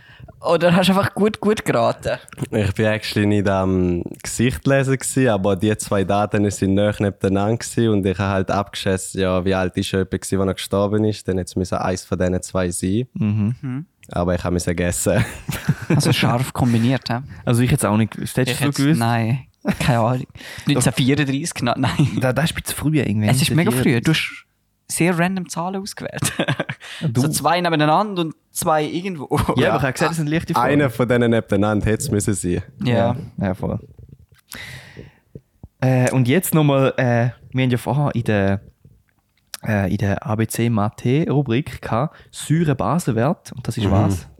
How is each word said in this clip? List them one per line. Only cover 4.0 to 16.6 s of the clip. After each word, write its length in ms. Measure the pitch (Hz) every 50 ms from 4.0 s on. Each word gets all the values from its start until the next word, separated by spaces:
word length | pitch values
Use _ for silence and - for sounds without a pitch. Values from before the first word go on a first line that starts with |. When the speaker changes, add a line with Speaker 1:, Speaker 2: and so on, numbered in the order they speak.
| - - - - -
Speaker 2:
Gesicht 420 | - - - 113 127 - - -
lesen 300 | 135 139 139 135 131 135 123
gsi, 300 | - - - 135 131 123
aber 280 | 107 98 95 104 98
die 200 | 87 107 107 107
zwei 280 | - - - 107 101 95
Daten 440 | 87 101 101 104 101 - 104 104 101
sind 240 | 98 - 98 95 98
nahe 200 | 98 104 104 104 -
nebeneinander 560 | 107 101 - - - 98 95 98 101 107 117
gsi 320 | 113 - - - - 117 113
und 180 | 107 101 92
ich 120 | 98 90 -
habe 120 | 101 98 98
halt 180 | 95 95 -
abgeschätzt, 640 | - 98 101 - - - - 101 95 92 - - -
ja, 300 | 98 95 92 92 92 87
wie 100 | 98 92
alt 220 | 92 92 90 -
ist 160 | 98 98 - -
er 80 | 95 92
etwa 140 | - - 95
gsi, 200 | - - 98 95
wenn 100 | 95 95
er 60 | 92
gestorben 500 | - - - - 98 101 101 104 107 107
ist. 220 | 107 104 - -
Dann 120 | - 92 92
jetzt 180 | 87 - -
müssen 220 | 92 92 90 92 -
eins 260 | - 92 92 92 -
von 140 | - 95 87
diesen 220 | 90 90 92 90 -
zwei 280 | - - 92 92 90
sein. 360 | 85 - - 92 98 113 127 - -
Speaker 3:
Mhm. 400 | - 110 104 104 110 101 107 123 -
Speaker 1:
Mhm. 260 | - 131 123 139 170 - _ _ _ - -
Speaker 2:
Aber 220 | 87 87 90 90
ich 80 | 87 -
habe 100 | 87 87
mich 100 | 85 -
vergessen. 600 | 90 87 85 90 87 90 - - 107 87 110 113 -
<laughs> 40 | - - - - - - - - 139 - - -
Speaker 1:
Also 240 | 170 147 156 143 123
scharf 400 | - - 117 117 123 135 - -
kombiniert, 560 | -